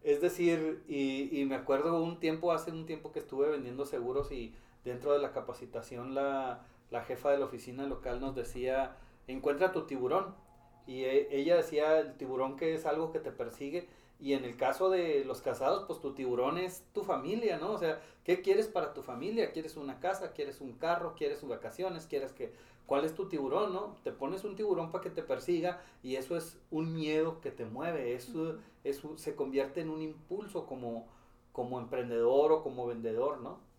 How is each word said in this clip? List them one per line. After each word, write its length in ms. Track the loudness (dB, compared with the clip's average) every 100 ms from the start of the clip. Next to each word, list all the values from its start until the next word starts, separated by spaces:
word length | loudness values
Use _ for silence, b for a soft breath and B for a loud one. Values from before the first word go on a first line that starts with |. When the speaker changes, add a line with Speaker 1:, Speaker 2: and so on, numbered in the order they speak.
Speaker 1:
Es 180 | 4 4
decir, 600 | 4 4 4 4 2 -2 -4
y, 420 | 0 0 0 -2 0
y 60 | 0
me 100 | 0
acuerdo 460 | 2 2 4 2
un 180 | 0 0
tiempo, 320 | 0 2 2
hace 200 | 2 0
un 140 | -8 -6
tiempo 260 | -8 -6
que 80 | -8
estuve 300 | -4 2 2
vendiendo 360 | 2 -2 -6 -4
seguros 460 | -2 -2 -2 -2
y 220 | -6 -10 B B B
dentro 300 | -8 -4 2
de 60 | 4
la 120 | 2
capacitación 840 | -4 -6 -10 -10 -10 -8 -10 -4 0
la, 500 | 0 0 -2 -6 B B -8
la 140 | -6
jefa 280 | -4 -2 2
de 60 | 4
la 80 | 2
oficina 400 | -4 -10 -8 -6
local 340 | -4 -4 -4
nos 160 | -4 -4
decía, 600 | -4 -2 0 2 0 B B B -10
"Encuentra 440 | -2 0 4 4
tu 120 | 2 -4
tiburón". 500 | -2 2 2 0 -10 -20 -20 -20 -20 -10
Y 160 | -4
e-, 240 | 4 4 4 0
ella 180 | 6 4
decía, 440 | 4 2 6 6
"El 160 | 4 -6
tiburón 400 | -4 0 -2 0
que 160 | 0
es 120 | 0 0
algo 260 | 0 0
que 80 | -2
te 120 | -6
persigue", 560 | -6 -8 -6 -6 -6 -8 B B _
Y 120 | 0
en 120 | 0 0
el 100 | 0
caso 340 | 0 4 4
de 340 | 6 4 2 2
los 160 | -2
casados, 440 | -2 2 2 2 -2
pues, 120 | -6
tu 140 | -6
tiburón 460 | -4 0 2 2 2
es 260 | -4 -6 -6
tu 100 | -6
familia, 540 | -2 -2 0 0 0 0
¿no? 140 | -2
O 60 | 0
sea, 200 | 0 -2 B B
¿qué 180 | 0 2
quieres 260 | 6 4 4
para 260 | 0 -2
tu 80 | -6
familia? 500 | -10 -6 -2 0 0
¿Quieres 260 | -2 -8 -8
una 220 | -10 -4
casa? 320 | -2 -2 -4
¿Quieres 300 | -6 -8 -6
un 120 | -12
carro? 420 | -4 0 0 0 -2
¿Quieres 280 | -2 -2 -6
vacaciones? 580 | -6 -6 -4 -4 -4 -4
¿Quieres 260 | -4 -4
que... 220 | -8 -10 B B B 0
cuál 180 | 2
es 120 | 2 -2
tu 120 | -4
tiburón, 460 | -2 2 2 2
no? 220 | -2 -6 -8
Te 80 | -10
pones 320 | -6 -4 -4
un 120 | -6 -2
tiburón 360 | 0 2 0
pa' 100 | -4
que 80 | -4
te 140 | -6
persiga 580 | -2 -2 2 2 2 -2 B B
y 140 | -4 -4
eso 200 | -2 -4
es 220 | -4 -14 -6
un 240 | -2 -2
miedo 480 | -2 2 4 2 0
que 80 | -8
te 160 | -8 -8
mueve, 480 | -4 -2 0 0
eso 180 | -2 -4
Speaker 2:
Ujú. 260 | -4 -4 -4 B B
Speaker 1:
es 200 | -4 -4
un, 140 | -6 -8
se 180 | -6 -4
convierte 460 | 0 2 0 -2
en 80 | -4
un 140 | -4
impulso 640 | -6 -8 -8 -8 -6 -8 -8
como, 400 | -8 -6 -6 -8 B B B _
como 280 | -6 -4 -4
emprendedor 720 | -4 -4 0 4 6 8 8
o 100 | 6
como 220 | 4 -4 -4
vendedor, 540 | -2 -2 0 0 -2
¿no? 180 | -8 -12 -18